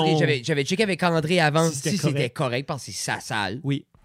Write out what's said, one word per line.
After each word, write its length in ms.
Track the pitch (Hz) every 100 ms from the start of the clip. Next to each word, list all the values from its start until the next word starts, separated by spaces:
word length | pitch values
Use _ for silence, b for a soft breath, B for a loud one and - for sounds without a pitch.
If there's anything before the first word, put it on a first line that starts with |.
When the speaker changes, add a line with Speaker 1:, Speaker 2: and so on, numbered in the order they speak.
| 160
Speaker 1:
Non. 80 | 156
Speaker 2:
j'avais, 220 | 156 139
j'avais 200 | 120 147
checké 200 | 135 190
avec 180 | 214 170
André 380 | 180 165 156 180
avant 300 | 156 151 165
Speaker 1:
Si 80 | 143
c'était 120 | 156
Speaker 2:
si 60 | 196
c'était 140 | 143
Speaker 1:
correct. 220 | 139 127 -
Speaker 2:
correct 280 | 135 120 139
parce 180 | 143 -
que 60 |
c'est 60 | 98
sa 160 | - 107
salle. 400 | - 110 98 117
Speaker 1:
Oui. 220 | 135 139 - _